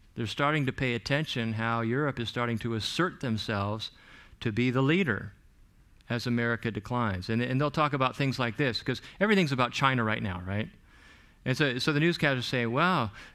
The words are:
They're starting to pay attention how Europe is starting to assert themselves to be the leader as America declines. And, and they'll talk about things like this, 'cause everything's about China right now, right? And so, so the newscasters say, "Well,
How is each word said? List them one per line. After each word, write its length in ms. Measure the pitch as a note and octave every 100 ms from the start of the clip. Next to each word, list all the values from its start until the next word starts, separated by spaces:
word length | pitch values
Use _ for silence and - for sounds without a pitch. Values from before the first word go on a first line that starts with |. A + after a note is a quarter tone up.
| - -
They're 100 | A2
starting 400 | - C#3+ D3+ B2+
to 80 |
pay 220 | - C3 A#2
attention 580 | - C#3+ D#3+ B2+ A2+
how 280 | A2 A2+ A#2
Europe 380 | A2+ B2+ D3 A#2+
is 100 | A2
starting 280 | A#2+ A#2+ A2+
to 140 | A#2+
assert 460 | A2+ - - F3 C#3
themselves 720 | B2+ G#2+ - G#2 G2+ G#2+ - - - - - -
to 120 | A#2
be 200 | G#2+ B2+
the 100 | B2+
leader 520 | C3+ F3+ D#3 G2 - - - - - - - - -
as 160 | A#2+ B2
America 460 | A#2+ A#2 A#2 A#2
declines. 580 | G#2 - B2 A2+ F#2 F2+
And, 120 | A2+
and 180 | B2 C3
they'll 120 | D3
talk 220 | D#3 D3
about 220 | C3+ B2+ -
things 240 | C3+ B2
like 180 | A#2 A2
this, 240 | C3+ -
'cause 200 | - A#2+ - -
everything's 320 | G#3 G3 D#3
about 220 | C3 A#2+
China 300 | - C#3 B2+
right 200 | A2 A2+
now, 180 | G#2+ F2+ F2+
right? 220 | G2+ - - - - - - - - C3
And 120 | B2+
so, 200 | C#3+ B2
so 140 | D#3
the 80 | D3
newscasters 440 | E3+ E3 D3 B2+
say, 220 | - B2+ A#2
"Well, 460 | B2+ F3 E3 A2 - -